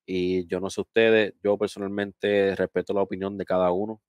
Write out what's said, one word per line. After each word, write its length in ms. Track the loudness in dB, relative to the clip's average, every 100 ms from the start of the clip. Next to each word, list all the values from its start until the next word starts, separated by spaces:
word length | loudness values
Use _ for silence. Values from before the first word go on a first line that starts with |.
Y 420 | -6 -2 0 -2 -2
yo 140 | -6
no 80 | -4
sé 140 | -6
ustedes, 500 | -2 2 6 6 2 -2
yo 140 | -2 0
personalmente 1000 | -2 -4 -6 -4 -6 -4 0 2 2
respeto 380 | 0 -2 -2 -2
la 80 | -2
opinión 380 | -2 -4 -6 -6
de 80 | -2
cada 260 | 2 2
uno. 300 | 0 -4 -10